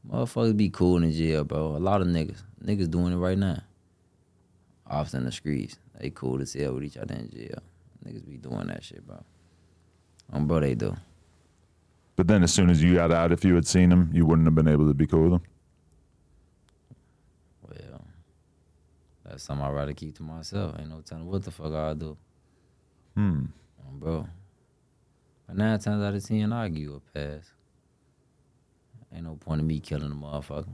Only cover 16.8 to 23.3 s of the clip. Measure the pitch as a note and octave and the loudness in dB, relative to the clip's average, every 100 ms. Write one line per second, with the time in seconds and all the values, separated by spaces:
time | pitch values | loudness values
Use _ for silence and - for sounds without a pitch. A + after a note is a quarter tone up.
16.8 | _ - _ _ _ _ _ _ - - | _ -20 _ _ _ _ _ _ -20 -20
17.8 | - C2 D#2+ - _ _ _ _ _ _ | -20 -20 -20 -20 _ _ _ _ _ _
18.8 | _ _ _ _ - C#2 - C#2+ C#2+ C#2+ | _ _ _ _ -20 -18 -8 -6 -4 -4
19.8 | C#2+ C#2+ D#2 - D#2+ D#2+ D#2+ G2+ F2 D#2 | -6 -8 -14 -14 -14 -14 -8 -6 -6 -8
20.8 | D2+ D#2+ - D#2+ E2+ G2 F#2+ D#2+ D#2 D#2 | -14 -16 -16 -16 -8 -8 -8 -12 -8 -6
21.8 | D#2 D2+ D#2+ D2+ _ _ _ _ _ _ | -6 -6 -10 -14 _ _ _ _ _ _
22.8 | _ _ _ - G2+ | _ _ _ -2 0